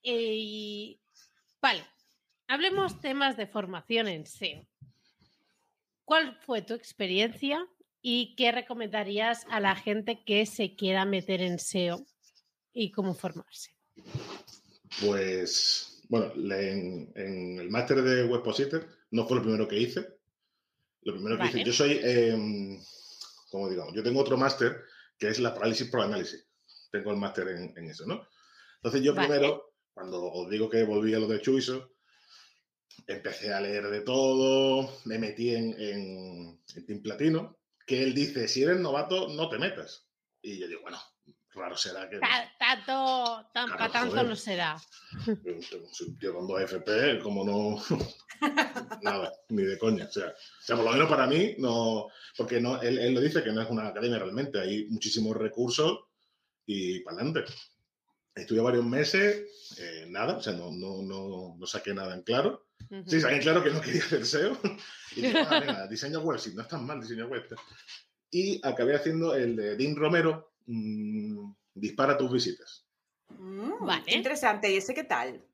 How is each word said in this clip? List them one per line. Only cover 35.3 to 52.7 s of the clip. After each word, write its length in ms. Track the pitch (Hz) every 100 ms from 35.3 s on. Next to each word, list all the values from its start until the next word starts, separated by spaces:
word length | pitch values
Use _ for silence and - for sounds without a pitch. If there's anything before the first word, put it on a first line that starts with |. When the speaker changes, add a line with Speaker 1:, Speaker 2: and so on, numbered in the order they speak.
| 104 120 117
Speaker 2:
en, 180 | 113 110
en, 840 | 104 101 95 92 92 87 85 82 - -
en 100 | -
Team 160 | 104
Platino, 560 | 107 104 151 160 - - _ _ -
que 180 | 127
él 100 | 131
dice, 340 | 127 139 135 110
"Si 160 | -
eres 160 | 147 185
novato, 480 | 165 139 156 185 170
no 200 | 151 160
te 80 | 117
metas". 500 | 180 - - - _ _ _ _
Y 160 | 104 98
yo 80 | 87
digo, 140 | 85
Bueno, 160 | 92 87 - _ _ _ _
raro 220 | - 90 -
será 320 | 98 92 95
que 100 | 101
Speaker 1:
Ta-, 320 | - 247 233 _
tanto, 920 | 240 254 240 269 262 262 240 226 220
tan, 140 | 233 240
Speaker 2:
Claro, 100 | -
Speaker 1:
pa' 140 | 226
tanto 200 | 240 247 214
Speaker 2:
joder. 120 | 240
Speaker 1:
no 80 | 220
será. 420 | - 180 165 160 - - - - -
Speaker 2:
Yo 80 | 214 180 170 85
tengo, 200 | - -
soy 160 | - -
un 100 | 123
tío 140 | 98
con 140 | 175 92
dos 140 | 95
F 180 | 95 92
P, 380 | 85 110 139 113
como 240 | 104 101
no, 400 | 98 101 104 104 - 147 - - - -
<laughs> 640 | 285 285 - 247 233 214
nada, 300 | 202 202 - - _
ni 140 | 107
de 140 | 95 98
coña. 280 | 113 104 80
O 60 |
sea, 160 | - 90
o 340 | - - -
sea, 140 | - 117
por 100 | 113
lo 60 |
menos 180 | 123 156
para 180 | 147 127
mí, 280 | 151 202 -
no... 500 | 127 117 113 110 107 - - -
Porque 240 | 117 120
no, 200 | 120